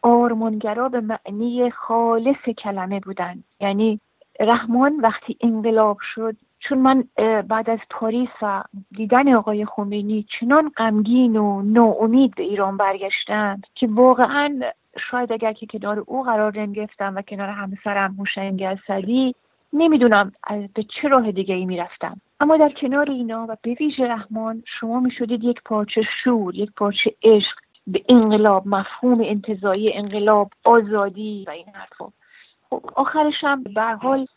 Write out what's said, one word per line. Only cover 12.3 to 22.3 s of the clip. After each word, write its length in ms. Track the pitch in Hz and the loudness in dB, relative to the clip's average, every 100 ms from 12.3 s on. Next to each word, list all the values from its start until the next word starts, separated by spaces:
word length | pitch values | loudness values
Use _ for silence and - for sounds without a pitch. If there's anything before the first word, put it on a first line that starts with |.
| 190 | 0
به 80 | |
ایران 340 | 175 202 196 196 | -4 -2 -2 0
برگشتم 840 | 196 190 190 - - 208 208 196 - - | -2 -2 -4 -6 -4 -2 -2 -4 -12 -4
که 120 | 240 | -2
واقعاً 760 | 214 254 254 247 277 294 285 247 - _ - - | 6 6 6 2 2 -2 -4 -6 -10 _ -16 -8
شاید 220 | 247 240 | -6 -4
اگر 200 | 226 226 | -4 -4
که 120 | 214 214 | -6 -12
کنار 380 | 214 202 208 208 | -10 -6 -6 -6
او 180 | 254 | -6
قرار 360 | 254 220 214 208 | -2 0 0 -4
نمی‌گرفتم 560 | 214 202 214 _ 196 190 | -8 -8 -10 _ -8 -8
و 60 | |
کنار 280 | 196 202 196 | -12 -10 -10
همسرم 680 | 202 196 196 - 202 196 190 | -10 -10 -10 -6 -4 -4 -4
هوشنگ 440 | 196 - 196 190 | -8 -6 -6 -6
اسدی، 720 | 190 190 - 196 185 247 262 247 _ _ _ | -6 -8 -6 -6 -2 0 -2 -4 _ _ _
نمی‌دونم 580 | 294 330 302 240 208 196 - | 0 4 4 6 4 2 -4
از، 200 | - 208 202 | -10 -10 -8
به 100 | 220 | -8
چه 240 | 214 - 294 | -8 -6 2
راه 240 | 269 220 | 2 2
دیگه 240 | 190 190 185 | -4 -4 -4
ای 100 | 185 | -4
می‌رفتم. 560 | 180 175 - 170 196 _ | -6 -8 -8 -10 -10 _